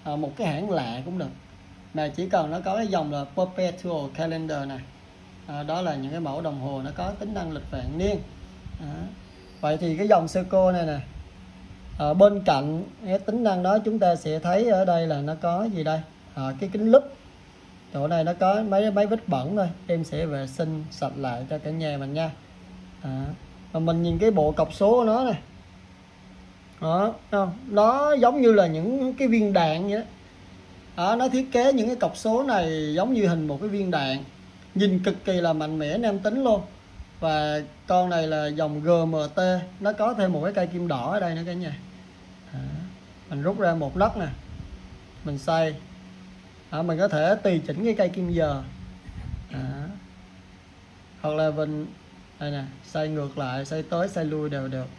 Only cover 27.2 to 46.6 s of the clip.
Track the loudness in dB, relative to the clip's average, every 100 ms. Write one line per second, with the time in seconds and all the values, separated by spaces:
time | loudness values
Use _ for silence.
27.2 | -2 0 0 -4 0 4 6 6 4 6
28.2 | 6 6 8 8 6 2 -2 0 -2 0
29.2 | 2 4 6 4 4 2 0 -2 -4 -16
30.2 | -20 -20 -20 -20 -20 -20 -16 -2 2 4
31.2 | 2 2 2 4 6 4 2 2 0 0
32.2 | 0 2 4 2 2 0 0 0 2 4
33.2 | 4 2 0 -4 -4 -2 0 0 0 -4
34.2 | -6 -18 -20 -20 -6 2 4 4 0 -2
35.2 | -2 0 2 0 -2 -2 -2 0 0 0
36.2 | -2 0 2 2 0 -16 -20 -20 -20 -4
37.2 | 0 0 0 -2 -6 -16 2 2 4 2
38.2 | 0 0 -2 0 -2 0 4 4 4 0
39.2 | -2 0 2 0 -2 -4 -4 0 0 2
40.2 | 0 2 0 0 -2 -2 -2 -2 -2 -2
41.2 | -2 -4 -6 -6 -6 -10 -14 -20 -20 -20
42.2 | -20 -20 -14 -10 -8 -8 -10 -14 -20 -20
43.2 | -10 -4 -2 2 2 2 -2 2 0 0
44.2 | -6 -8 -12 -16 -14 -16 -18 -20 -20 -12
45.2 | -8 -4 0 2 2 -2 -14 -20 -20 -20
46.2 | -20 -20 -20 -20